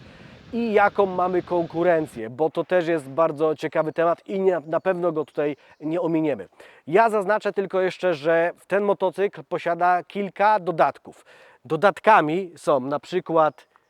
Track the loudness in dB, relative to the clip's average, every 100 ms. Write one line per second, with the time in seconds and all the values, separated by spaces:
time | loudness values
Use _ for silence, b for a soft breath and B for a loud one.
0 | B B B B -10 -6 0 2 2 2
1 | 0 0 0 -2 0 -2 -2 0 2 2
2 | 0 -8 -12 -4 -2 -2 0 0 2 -2
3 | -2 0 0 0 -2 -2 -4 -2 -2 0
4 | 0 -2 -4 0 0 0 -2 -2 -2 -2
5 | -2 -2 -6 -4 -4 -6 b b -6 -4
6 | -2 0 -2 -4 -10 B B B 0 2
7 | 4 0 -2 -2 -2 -4 -2 -2 -2 -2
8 | -2 -2 0 2 0 -4 -4 -2 0 0
9 | -2 -2 -4 -4 -8 -6 -4 0 0 0
10 | -4 -8 -8 0 2 2 0 0 0 0
11 | -16 -20 B B B B -6 0 2 4
12 | 4 6 4 -2 -6 -6 0 0 0 -6
13 | -4 -6 0 2 2 -2 _ _